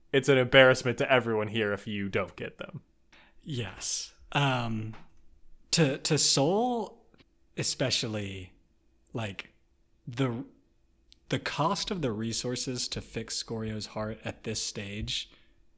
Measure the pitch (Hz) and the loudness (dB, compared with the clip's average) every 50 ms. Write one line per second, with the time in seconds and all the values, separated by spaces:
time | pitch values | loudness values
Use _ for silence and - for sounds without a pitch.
0 | _ _ - 135 131 147 135 131 127 120 - 135 131 131 127 - - 123 120 - | _ _ 2 4 6 6 6 6 6 8 10 10 10 10 8 6 4 0 0 0
1 | 123 - 135 127 113 117 113 107 107 107 107 117 107 101 101 98 - 107 104 101 | 4 4 4 4 4 4 0 0 0 0 0 0 0 0 0 -2 -4 -4 -4 -4
2 | 98 98 101 104 95 82 - - - - - - - - - - - _ _ _ | -4 -2 0 -2 -2 -2 -6 -10 -10 -10 -10 -12 -14 -12 -12 -14 -14 _ _ _
3 | _ _ - - - - - - - 180 139 120 107 92 - - - - - - | _ _ -20 -20 -20 -20 -20 -16 -10 -8 -6 -6 -6 -6 -8 -8 -6 -6 -6 -6
4 | - - - - - - - 147 143 135 127 123 120 117 110 107 110 110 110 - | -8 -10 -14 -20 -10 -4 0 0 2 2 0 0 -2 -4 -4 -6 -6 -8 -12 -14
5 | - - - - - - - - - - - - - - - 170 160 131 143 - | -18 -20 -20 -20 -20 -20 -20 -20 -20 -20 -20 -18 -8 -2 2 2 2 2 2 -2
6 | - - 156 135 - - - 143 139 160 190 214 240 254 240 233 190 - - - | -2 0 2 2 4 4 4 4 4 4 4 2 2 0 -2 -2 -4 -6 -10 -18
7 | - _ _ - - _ _ _ _ _ - - - - - - 139 120 - - | -20 _ _ -20 -20 _ _ _ _ _ -8 -4 -4 -2 -2 -2 0 0 0 0
8 | - 113 107 107 101 98 95 95 90 - - _ _ _ _ _ _ _ _ _ | -2 -2 -4 -4 -6 -6 -8 -10 -12 -14 -18 _ _ _ _ _ _ _ _ _
9 | _ _ - 120 110 101 95 - - - _ _ _ _ _ _ _ _ _ _ | _ _ -8 -6 -6 -6 -8 -10 -16 -18 _ _ _ _ _ _ _ _ _ _
10 | - - 110 123 135 123 113 120 - - - _ _ _ _ _ _ _ _ _ | -16 -8 -2 -2 0 0 0 -4 -8 -10 -16 _ _ _ _ _ _ _ _ _
11 | _ _ - _ _ - 175 175 - - - - 147 170 196 - - - 208 180 | _ _ -20 _ _ -4 -4 -4 -4 -4 -2 0 0 0 0 -2 -4 -4 -4 -2
12 | 143 120 104 107 113 113 110 - - 123 127 120 - 135 123 120 - - - 110 | -2 -2 -2 -2 -4 -4 -4 -4 -4 -4 -4 -4 -4 -6 -4 -4 -4 -6 -6 -8
13 | - - - 117 110 - - - - - 117 110 110 110 110 107 101 - - 110 | -10 -8 -8 -8 -8 -6 -6 -8 -6 -6 -6 -6 -4 -6 -6 -6 -8 -8 -6 -6
14 | 107 107 113 - - - - - - 113 107 - - - - 113 101 101 104 107 | -6 -6 -6 -8 -8 -10 -10 -8 -8 -6 -6 -4 -6 -6 -6 -8 -8 -8 -8 -8
15 | 113 117 - - - - - - - _ - _ _ - _ | -6 -6 -6 -6 -8 -10 -16 -20 -20 _ -20 _ _ -20 _